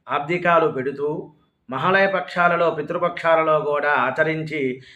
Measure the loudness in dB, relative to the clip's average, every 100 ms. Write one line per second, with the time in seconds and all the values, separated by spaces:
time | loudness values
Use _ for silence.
0 | -6 -6 -2 -2 2 4 2 0 -6 -4
1 | -6 -6 -12 _ _ _ -10 -4 0 2
2 | 2 0 -2 2 2 4 2 0 -4 -2
3 | -2 0 2 2 4 2 0 0 0 2
4 | 0 0 0 -2 -4 -4 -4 -6 -14